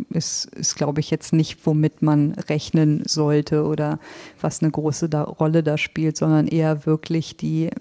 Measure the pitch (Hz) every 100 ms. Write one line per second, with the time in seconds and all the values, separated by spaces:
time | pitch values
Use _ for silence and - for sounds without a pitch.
0 | - - - - - - - - 147 147
1 | 151 156 - 160 156 - - 151 151 -
2 | 151 147 147 - - 151 - 165 156 151
3 | - - 151 147 151 151 156 151 151 151
4 | - - - - 156 - 156 151 156 147
5 | 170 151 147 - 156 165 151 151 - -
6 | 160 156 160 156 151 165 156 156 151 156
7 | - 165 - - 156 160 160 -